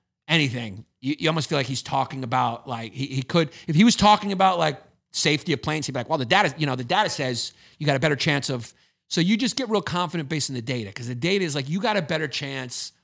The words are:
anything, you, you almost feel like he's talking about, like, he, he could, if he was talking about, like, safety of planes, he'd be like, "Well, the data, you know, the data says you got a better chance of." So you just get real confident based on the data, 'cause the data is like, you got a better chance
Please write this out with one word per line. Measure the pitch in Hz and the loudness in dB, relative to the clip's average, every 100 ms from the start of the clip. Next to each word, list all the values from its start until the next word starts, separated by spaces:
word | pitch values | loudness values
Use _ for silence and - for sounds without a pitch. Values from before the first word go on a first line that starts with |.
| _ _ - | _ _ 0
anything, | 160 139 123 113 98 - _ | 2 2 -2 -8 -10 -16 _
you, | 127 151 | -6 0
you | 156 | 0
almost | 160 - | 0 0
feel | 147 | -2
like | 127 | -2
he's | 127 | -4
talking | - 139 - 135 123 | -2 -2 -2 -4 -2
about, | 127 120 117 139 | 0 0 -2 -8
like, | 117 117 | -8 -8
he, | 131 135 | -8 -6
he | 131 | -6
could, | 131 175 156 - - | 0 0 0 -4 2
if | 156 | 6
he | 233 | 6
was | - | 8
talking | 208 208 202 | 6 6 4
about, | 185 190 175 | 2 4 4
like, | 156 135 - _ _ | 0 -2 -10 _ _
safety | - 151 151 - | -2 0 0 0
of | 139 | -2
planes, | - 156 143 | -2 -4 -4
he'd | |
be | 127 | -4
like, | 117 | -2
"Well, | 151 | -2
the | 120 | 2
data, | 185 180 156 | 4 2 0
you | 143 | -2
know, | 127 | -2
the | |
data | 120 185 202 | 0 0 0
says | - 131 120 - - - - | -2 -2 -2 -6 -12 -20 -4
you | 147 | 0
got | 135 | 2
a | |
better | 156 147 | 2 2
chance | 160 143 - | 2 0 0
of." | 127 113 - _ _ _ | -4 -8 -16 _ _ _
So | - | 0
you | 175 220 | 2 2
just | 240 - | 2 0
get | 240 | 0
real | 208 | 0
confident | - 180 175 170 139 | 0 -2 -2 -4 -4
based | 156 - | -4 -4
on | 127 | -4
the | |
data, | 117 123 101 | -4 -6 -6
'cause | 95 120 | -10 -8
the | 123 | -4
data | 170 196 175 | 0 0 0
is | 143 | -2
like, | 135 | -2
you | 185 | -2
got | 214 208 | 0 0
a | |
better | 147 160 151 | 0 -2 -4
chance | - 139 135 127 - - - | -6 -8 -8 -8 -8 -10 -14